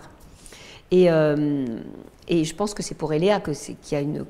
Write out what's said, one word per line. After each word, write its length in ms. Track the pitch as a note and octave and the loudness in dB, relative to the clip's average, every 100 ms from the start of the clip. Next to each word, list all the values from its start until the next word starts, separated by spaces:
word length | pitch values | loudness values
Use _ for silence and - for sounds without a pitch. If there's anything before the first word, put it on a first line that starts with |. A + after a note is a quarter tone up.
| - - - - - - - - - | -12 -20 -20 -20 -20 -20 -20 -18 0
Et, 200 | F3+ F3 | 4 6
euh, 540 | D#3+ D3+ D3 D3 C#3+ B2 A2+ - - - - - | 6 4 2 0 0 -4 -6 -10 -16 -20 -14 -2
et 160 | E3+ D#3+ | 0 0
je 100 | - | -2
pense 180 | G#3 | -4
que 100 | - | -4
c'est 120 | F#3 E3 | -10 -6
pour 160 | D3+ | -4
Eléa 300 | D#3 F#3 G3+ | 0 2 0
que 100 | F3+ | -2
c'est, 220 | C#3+ - | -8 -8
qu'il 240 | A#2 - D3 | -14 -6 -4
y 20 | |
a 20 | |
une 220 | C#3+ D3 C3+ | -4 -6 -10